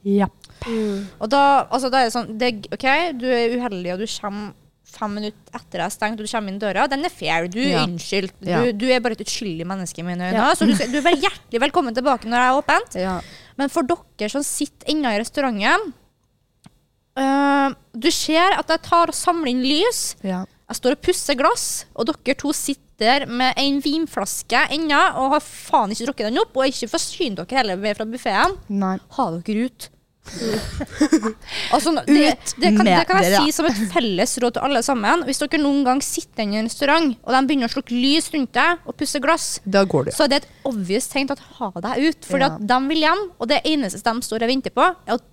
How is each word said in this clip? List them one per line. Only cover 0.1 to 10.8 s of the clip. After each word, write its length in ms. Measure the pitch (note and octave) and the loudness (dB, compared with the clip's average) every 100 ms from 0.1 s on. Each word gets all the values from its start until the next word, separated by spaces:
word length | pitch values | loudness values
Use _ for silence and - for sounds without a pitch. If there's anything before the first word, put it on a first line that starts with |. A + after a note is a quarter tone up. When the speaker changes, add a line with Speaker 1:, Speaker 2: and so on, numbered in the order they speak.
| G3 G3 _ - - - | 2 2 _ -20 -14 -6
Speaker 2:
Mm. 400 | A3+ G#3+ G3 G3+ - | -2 -2 -4 -8 -8
Speaker 3:
Og 100 | A3 | 0
da, 340 | C#4 C#4 C#4 - | 4 6 4 2
altså, 180 | B3 B3+ | -2 0
da 100 | C4 | 2
er 80 | A#3+ | 2
det 40 | A#3+ | 0
sånn, 220 | A3 A3 | -6 -2
det 100 | B3 | -2
er 100 | G#3+ | -2
g-, 120 | G3 | -8
OK, 140 | G#3 B3+ C#4+ F4 C4+ | -4 0 2 0 -4
du 80 | B3 | 0
er 220 | B3 A#3 B3 | 2 2 0
uheldig, 380 | A#3+ G3 F3+ | -4 -6 -6
og 60 | F3+ | -6
du 80 | G#3+ | -6
kommer 460 | - G#3 G3+ G#3 - _ _ _ | -6 -8 -8 -12 -16 _ _ _
fem 200 | - G#3+ G#3 | -8 -6 -4
minutter 400 | G#3+ G#3+ _ A#3+ | -8 -10 _ -16
etter 240 | - F3+ | -10 -6
jeg 60 | F3 | -6
har 60 | |
stengt, 260 | - G#3+ A3+ | -4 -4 -4
og 80 | G#3+ | -4
du 20 | |
kommer 220 | A#3 G#3 | -4 -4
inn 80 | G3 | -4
døra. 240 | G#3 F#3+ C4+ | -2 0 0
Den 140 | C4+ E4+ | 0 -4
er 20 | |
fair, 380 | - D#3 E3 F3 | -4 -2 -2 -2
du 100 | F#3+ | -2
er 60 | C4+ | 0
Speaker 1:
Ja. 120 | - A3 | 0 0
Speaker 3:
unnskyldt. 480 | F3 - G3 F#3+ - | -4 -4 -4 -4 -8
Du, 60 | - | -2
Speaker 1:
Ja. 80 | F3 A#3+ | 0 0
Speaker 3:
du 140 | G#3+ B3+ | 0 0
er 80 | B3+ | 2
bare 160 | A#3+ A3+ | 0 -4
et 80 | G#3 | -8
uskyldig 400 | - G#3+ D#3+ E3+ | -6 -6 -6 -6
menneske 340 | F#3+ F3 - | -6 -8 -8
i 40 | |
mine 240 | E3+ F3 F3+ | -8 -4 -2
øyne. 80 | G3+ | 0
Speaker 1:
Ja. 140 | B3 | 2
Speaker 3:
Så 140 | E4 A3 | 4 4
du, 80 | |
skal, 160 | G#3 | 4